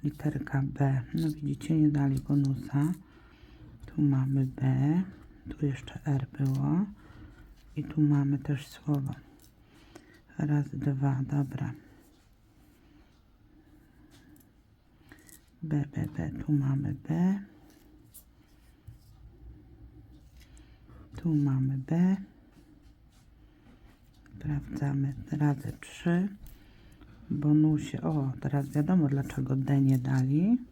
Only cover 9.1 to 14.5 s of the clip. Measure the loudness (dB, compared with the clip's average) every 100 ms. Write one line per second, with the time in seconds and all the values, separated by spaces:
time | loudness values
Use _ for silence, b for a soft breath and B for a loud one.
9.1 | -8 -14 -20 -20 _ B B B B B
10.1 | B B -4 0 0 0 -4 -2 0 0
11.1 | 0 -2 -2 -2 -4 -6 -8 -16 -20 -20
12.1 | _ _ _ _ -20 b b b b b
13.1 | b _ _ -20 B B B B B B
14.1 | B B B B